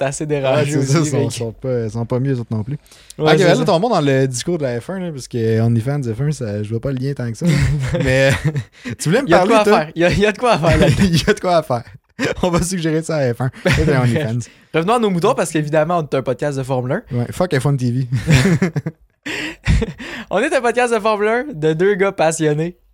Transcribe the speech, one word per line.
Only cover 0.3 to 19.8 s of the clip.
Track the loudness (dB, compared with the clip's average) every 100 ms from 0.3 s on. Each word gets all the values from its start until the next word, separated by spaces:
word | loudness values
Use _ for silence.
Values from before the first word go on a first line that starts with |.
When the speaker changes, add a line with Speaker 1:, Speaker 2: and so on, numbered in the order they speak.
| -2 0 0 0 0
Speaker 2:
c'est | 0
ça, | 0
Speaker 1:
aussi, | 0
Speaker 2:
sont, | 0
Speaker 1:
fait | -2
que |
Speaker 2:
sont | -4 -8
pas, | -6 -4 -4 -4
sont | -4 -4
pas | -2
mieux, | -2
les | -2
autres | -4
non | -6
plus. | -4 -8 _ -20 -18 -2
Speaker 1:
Ouais, | 2
Speaker 2:
Ok, | 4
Speaker 1:
c'est |
Speaker 2:
ben | 4
là, | 2
Speaker 1:
ça. |
Speaker 2:
ton | 2 2
mot | 2
dans | 0
le | 2 2 0
discours | -2 -4 -4
de |
la | -2 -4
F | -6
un, | -8
là, | -8
parce | -10 -8
que | -2 0 2
OnlyFans, | 2 2 0 -4
F | -4 -4
un, | -4
ça, | -4 -6 -6
je | -4
vois | -6
pas | -4
le | -4
lien | -6
tant | -6 -6
que | -4
ça. | 0 2 0
Speaker 1:
<laughs> | 0 -2 -2
Speaker 2:
Mais | 2 4 4 2 0 -4
<laughs> | -6 -12 -10 -6
tu | 0
voulais | 0
me | 4
Speaker 1:
Il |
y |
a | 4
de | 6
Speaker 2:
parler, |
Speaker 1:
quoi | 4
à |
Speaker 2:
toi ? | 4 2
Speaker 1:
faire. | 2
Il | 0
y |
a, | 0
il | 2
y | 0
a |
de | 2
quoi | 2
à | 2
faire | 4 4
là-dedans. | 4 4
Speaker 2:
<laughs> |
Il | 4 2
y | 0
a |
de | 0
quoi | 2 0
à |
faire. | 0 -4 -6 -20 _ -6 -4 -2
On | 0
va | 0
suggérer | 0 -2 -2 -2
ça | -2 -2
à | -2
F | -2
un. | -4 -2
Speaker 1:
<laughs> |
Speaker 2:
Peut-être | 0 2 2
un | 2
OnlyFans. | 2 0 -2 -4 -6 -14 _
Speaker 1:
Revenons | -2 0
à | 2
nos | 2
moutons, | 2 0
parce | 0 -2
qu'évidemment, | -2 0 0 2 0
on |
est | -2
un | -2
podcast | -2 -2 -4 -4
de |
Formule | -4 -2 -2 -4 -4
un. | -4
Speaker 2:
Ouais, | -4
fuck | -2 0 0
F | 0
un | 0
T | 0
V. | -2 -2
<laughs> | -2 2 4 4 2 0 -4 -8 -12 _ _
Speaker 1:
<laughs> | -12 -8 -8 -6 0 0